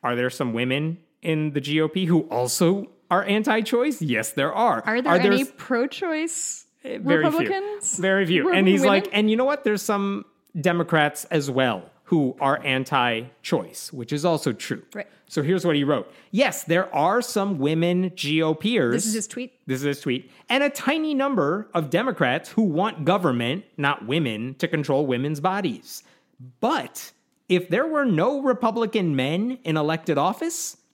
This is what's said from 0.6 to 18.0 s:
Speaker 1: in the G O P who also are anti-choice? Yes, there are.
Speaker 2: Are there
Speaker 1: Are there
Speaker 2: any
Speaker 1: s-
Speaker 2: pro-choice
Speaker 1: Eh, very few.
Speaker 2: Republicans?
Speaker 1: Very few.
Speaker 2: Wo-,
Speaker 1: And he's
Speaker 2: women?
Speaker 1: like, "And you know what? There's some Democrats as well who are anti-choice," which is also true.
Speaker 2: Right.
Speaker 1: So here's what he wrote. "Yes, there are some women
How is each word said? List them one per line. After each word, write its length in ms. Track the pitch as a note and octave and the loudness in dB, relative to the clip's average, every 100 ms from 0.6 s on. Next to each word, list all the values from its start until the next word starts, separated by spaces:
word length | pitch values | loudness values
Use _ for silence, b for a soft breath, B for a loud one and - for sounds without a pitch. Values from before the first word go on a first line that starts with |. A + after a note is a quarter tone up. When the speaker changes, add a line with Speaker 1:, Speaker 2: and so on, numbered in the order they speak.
| B2+ C3+ D#3 E3 _ _ | 0 0 -2 -6 _ _
Speaker 1:
in 300 | E3+ D#3 D3+ | -2 -2 0
the 100 | C#3+ | -4
G 200 | C3+ D3+ | -2 0
O 60 | D#3 | 0
P 180 | F#3 F3+ | 0 2
who 160 | F3 - | 2 2
also 600 | A#2 B2 - E3+ G3 - _ _ | -2 -2 2 2 2 -4 _ _
are 120 | F3+ | 0
anti-choice? 760 | G3 G#3 A3 A3 A3 A#3+ B3+ C4 | 2 0 2 0 2 0 0 -2
Yes, 300 | D3+ A2+ A2 | 0 0 0
there 220 | - C#3 | -2 -2
are. 280 | F#3+ A#3 A#2+ D3+ | 2 2 2 0
Speaker 2:
Are 160 | A3+ | -2
there 100 | B3 | 4
Speaker 1:
Are 80 | F3 | 4
there 120 | G3+ | 6
Speaker 2:
any 100 | G#3 | 4
Speaker 1:
s- 100 | C4+ - | 0 -8
Speaker 2:
pro-choice 1080 | - A#3+ C4 - F#4 D#4 E4 - - - _ _ | -4 0 0 -2 -4 -2 -4 -6 -8 -10 _ _
Speaker 1:
Eh, 140 | C4+ - | -12 -6
very 240 | - - | 2 4
few. 60 | E4 | 4
Speaker 2:
Republicans? 680 | D#4 - F#4+ G4+ G#4 - - | 2 0 -2 -6 -6 -6 -2
Speaker 1:
Very 260 | F#3+ F#3+ F3+ | 2 2 4
few. 200 | F3 E4 | 2 4
Speaker 2:
Wo-, 60 | |
Speaker 1:
And 140 | F4 F#3+ | 4 4
he's 140 | G3 | 6
Speaker 2:
women? 120 | G3+ G3 | 6 4
Speaker 1:
like, 140 | G3 | 2
"And 160 | G3+ G#3+ | 0 2
you 60 | A3 | 2
know 80 | C4 | 2
what? 180 | C#4+ | 0
There's 180 | A#3 G#3 | 0 -2
some 420 | - G3+ G3+ G3+ - _ _ E3 | 0 -2 -2 -4 -10 _ _ -4
Democrats 680 | D#3+ F3 E3 D#3+ D3 - - | 0 0 2 4 2 0 -4
as 260 | D#3+ C#3 | -2 0
well 320 | B2+ C3 G2 - _ - | 0 2 0 -8 _ 0
who 300 | E3+ C3+ - | 2 2 0
are 180 | C#3 D3 | 0 0
anti-choice," 1300 | C#3+ C3 C3 C#3 B2 A2+ B2 _ - D3 E2+ - - | 0 -2 0 2 2 0 -6 _ -2 -2 -2 -12 -14
which 180 | C#3 A#2 | -12 -6
is 140 | D3 E3+ | -2 0
also 260 | D#3+ - | 0 0
true. 280 | A2 - C3 - G#3 | -4 -6 -8 -8 -14
Speaker 2:
Right. 120 | - b b | -14 b b
Speaker 1:
So 140 | - | -4
here's 220 | C#3+ F#3 F3 | 0 0 2
what 100 | D3 | 0
he 80 | |
wrote. 280 | C#3 C#3 - B B | 2 0 -2 B B
"Yes, 320 | G3 C4 - | 0 0 0
there 300 | - E3+ F#3 - | 0 0 0 0
are 260 | D#3+ A3 | 2 2
some 360 | A#3+ G#3+ G3 E3+ | 0 -2 -2 0
women 520 | C#3 D#3+ E3+ F3+ | 0 2 2 2